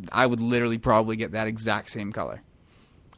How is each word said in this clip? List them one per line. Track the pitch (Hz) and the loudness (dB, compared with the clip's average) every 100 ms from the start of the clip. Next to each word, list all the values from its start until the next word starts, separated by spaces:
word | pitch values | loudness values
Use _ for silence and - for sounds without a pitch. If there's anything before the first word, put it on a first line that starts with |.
| 92 | -4
I | 110 127 | 2 4
would | 120 | 4
literally | 117 123 120 113 | 2 2 2 0
probably | 127 110 110 110 | 4 4 4 0
get | 110 | -4
that | 104 110 | -2 -4
exact | 110 110 104 - | -4 -2 -2 -2
same | 113 101 | -8 -8
color. | 110 76 - - _ _ _ _ _ - | -6 -8 -8 -16 _ _ _ _ _ -20